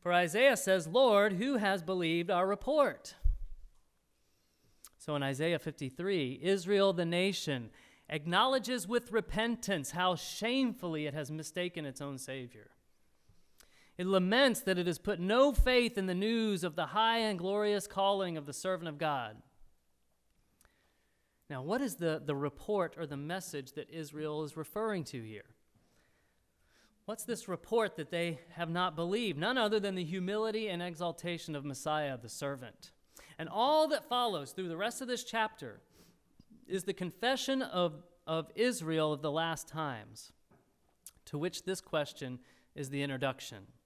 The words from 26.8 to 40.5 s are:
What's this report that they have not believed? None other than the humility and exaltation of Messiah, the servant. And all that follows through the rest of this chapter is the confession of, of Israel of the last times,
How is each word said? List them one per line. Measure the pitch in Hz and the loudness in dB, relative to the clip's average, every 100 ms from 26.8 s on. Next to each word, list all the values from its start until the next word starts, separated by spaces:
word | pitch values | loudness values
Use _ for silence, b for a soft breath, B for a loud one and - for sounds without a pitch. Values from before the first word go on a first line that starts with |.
| b b - | b b -12
What's | 220 - | -10 -6
this | 233 - | -6 -6
report | 175 - 233 214 - | -8 0 2 2 -2
that | 156 | -6
they | 175 170 160 - | -2 -2 -4 -10
have | - 170 | -8 -4
not | 170 180 156 | 0 0 0
believed? | 170 208 233 143 | -2 0 0 0
None | 180 262 | 0 2
other | 214 214 | 2 2
than | 202 185 | 0 -2
the | 170 | -2
humility | 185 180 208 220 214 214 | -2 -2 0 0 -2 -2
and | 175 | -4
exaltation | 175 160 175 165 170 170 - 151 | -6 -4 -4 -4 -6 -6 -6 -6
of | 143 | -6
Messiah, | 131 156 151 147 127 | -6 -2 0 0 -4
the | 120 | -8
servant. | - 143 139 120 - - _ _ B B B | -6 -6 -6 -10 -18 -20 _ _ B B B
And | 160 | -8
all | 196 254 311 311 | 0 4 6 6
that | 285 - | 2 0
follows | 247 240 180 139 | 0 2 0 -6
through | - 185 | -6 -6
the | 165 | -2
rest | 208 233 | -4 -4
of | 247 | -6
this | 247 - | -6 -4
chapter | 226 220 - 131 98 _ b b b _ _ - - - | 0 0 -2 -14 -14 _ b b b _ _ -20 -20 -6
is | 190 | -6
the | 185 | -4
confession | 190 180 - 247 262 - 269 | -4 -4 -2 0 0 0 -2
of, | 262 180 175 151 - _ - | 0 0 0 0 -18 _ -4
of | 160 160 - | -4 -4 0
Israel | 240 202 160 160 156 | 0 0 -2 2 2
of | 151 | 0
the | 151 | -2
last | 147 165 160 - | 0 -2 -4 -8
times, | 156 156 120 104 110 - _ _ | -6 -4 -6 -10 -18 -20 _ _